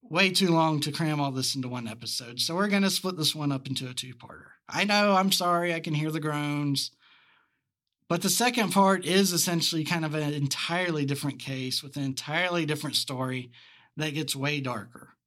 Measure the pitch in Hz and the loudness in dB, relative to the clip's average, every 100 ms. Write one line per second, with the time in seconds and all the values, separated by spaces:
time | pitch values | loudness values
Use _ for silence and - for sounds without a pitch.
0 | - 156 196 185 190 165 160 151 147 143 | -2 2 4 4 4 4 4 2 -2 -2
1 | 160 151 139 131 127 139 123 123 113 110 | -2 0 -2 -2 -4 -4 -4 -6 -8 -10
2 | 117 - 120 123 - 170 202 196 196 185 | -8 -8 -8 -6 -4 0 2 4 2 2
3 | 185 180 147 160 143 135 135 131 127 131 | -4 -2 -2 0 -2 -2 -4 -6 -6 -8
4 | 127 - - 78 - - - 151 202 208 | -12 -14 -18 -18 -20 -20 -6 -2 2 4
5 | 208 190 190 190 180 175 175 165 165 151 | 6 6 4 2 2 2 2 -2 -2 -2
6 | 156 156 151 147 147 147 147 139 - _ | 0 -2 -2 -2 -2 0 0 0 -2 _
7 | _ _ _ _ _ _ _ _ _ _ | _ _ _ _ _ _ _ _ _ _
8 | _ 175 190 - 240 240 196 190 190 190 | _ -2 0 2 2 2 2 4 6 4
9 | 170 185 196 175 - 170 151 165 147 175 | 4 4 4 2 0 0 0 -2 0 0
10 | 156 156 151 147 139 - - 175 180 156 | 0 0 -2 0 -2 -2 -2 -2 0 0
11 | 139 139 147 - - 131 131 127 139 143 | 0 -2 -4 -6 -8 -6 -4 -4 -6 -6
12 | 139 127 - 156 180 175 156 147 147 - | -4 -4 -4 -2 0 0 -2 -2 -2 -4
13 | - 131 127 127 123 - - - _ - | -4 -4 -4 -4 -8 -18 -20 -20 _ -6
14 | 156 147 151 139 139 147 131 117 101 - | -4 -2 -4 -2 -2 -2 -2 -6 -8 -16
15 | - _ | -20 _